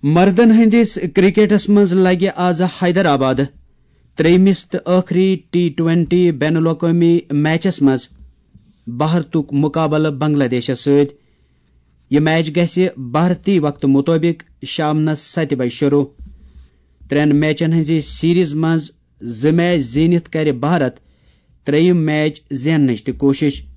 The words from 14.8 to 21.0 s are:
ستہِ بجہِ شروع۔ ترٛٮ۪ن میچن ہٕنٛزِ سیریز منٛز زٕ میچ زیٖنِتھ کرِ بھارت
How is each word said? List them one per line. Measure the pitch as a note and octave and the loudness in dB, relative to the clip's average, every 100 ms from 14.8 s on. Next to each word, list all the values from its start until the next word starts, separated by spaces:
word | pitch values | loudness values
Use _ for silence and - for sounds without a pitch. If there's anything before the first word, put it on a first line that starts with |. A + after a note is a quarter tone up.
| D3+ D3+ D#3 D3+ | -2 0 -2 -4
ستہِ | - - D#3 C#3 | -6 -6 -4 -2
بجہِ | B2 | -4
شروع۔ | A#2+ C#3+ C#3+ C#3 _ - - - - - _ _ _ - | -2 0 0 0 _ -20 -20 -20 -20 -20 _ _ _ -6
ترٛٮ۪ن | C#3+ D3+ D3 | -2 2 2
میچن | D#3 D3+ D#3+ | 0 0 0
ہٕنٛزِ | E3 D3+ D#3+ | 0 0 -2
سیریز | D3 - D#3+ F3 F3 D3 | -4 -4 0 0 0 -2
منٛز | D#3+ E3 D3 _ _ _ | 0 -2 -4 _ _ _
زٕ | A2+ A2+ C#3+ | -14 -4 0
میچ | E3 E3+ F3 | 2 2 0
زیٖنِتھ | B2 B2+ E3 E3+ E3 | -2 0 0 0 -2
کرِ | D#3 D#3 | -4 -2
بھارت | C3 C#3 F3 C3 - | -2 -2 0 -2 -4